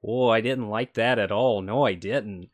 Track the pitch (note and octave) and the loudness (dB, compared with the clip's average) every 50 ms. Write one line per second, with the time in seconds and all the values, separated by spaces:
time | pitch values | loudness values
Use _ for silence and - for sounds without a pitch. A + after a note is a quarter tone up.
0 | _ A2 A2 B2 B2+ B2 A2+ A2+ A2 A#2+ C3+ C3 A#2+ G#2 G#2+ A2 A#2+ - _ - | _ -4 -2 2 4 4 4 4 2 0 -2 -4 -4 -4 -4 -4 -4 -4 _ -2
1 | A2+ A#2+ B2+ A#2 G#2 F#2+ G2+ G2+ A#2+ C3 A#2 G2+ F#2+ F#2+ G#2 C3 C#3+ B2 G2 F2 | 2 2 2 2 2 0 0 2 2 2 2 2 -2 -2 0 0 2 2 0 -2
2 | E2+ G2 A2+ C#3+ A2 G#2+ G2+ F#2 F2 E2 | -6 -4 -4 -4 -4 -6 -12 -12 -14 -18